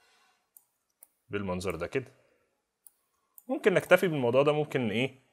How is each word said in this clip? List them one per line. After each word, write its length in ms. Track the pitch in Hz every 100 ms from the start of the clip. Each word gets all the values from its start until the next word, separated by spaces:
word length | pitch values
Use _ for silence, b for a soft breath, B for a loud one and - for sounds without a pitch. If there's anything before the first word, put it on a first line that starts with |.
| b b b b _ - _ _ _ _ - _ -
بالمنظر 460 | 101 98 90 95 82
ده 120 | 87
كده. 240 | 131 120 - _ _ _ _ _ _ - _ _ _ _ - -
ممكن 260 | 277 220
نكتفي 340 | 170 - 180 190
بالموضوع 360 | 151 120 127
ده، 80 | 147
ممكن 400 | 151 147 143 117
ايه؟ 280 | 104 131 - _